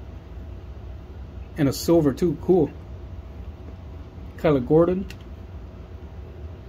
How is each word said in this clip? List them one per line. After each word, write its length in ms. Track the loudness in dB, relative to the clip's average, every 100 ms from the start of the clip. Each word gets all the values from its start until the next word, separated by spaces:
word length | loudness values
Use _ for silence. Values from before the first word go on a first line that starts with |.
| -12 -14 -14 -12 -12 -12 -12 -12 -12 -12 -12 -12 -12 -12 -8 2
And 120 | 2
a 40 |
silver 400 | 4 6 6 6
too, 220 | 4 2 2
cool. 300 | 6 6 6 0 -12 -12 -10 -12 -12 -12 -12 -12 -12 -12 -12 -12 -12 -12 -12 0
Kyler 280 | 4 4 8
Gordon. 400 | 8 8 4 -2 -8 -12 -12 -12 -12 -12 -12 -14 -14 -12 -12 -12 -10 -10 -12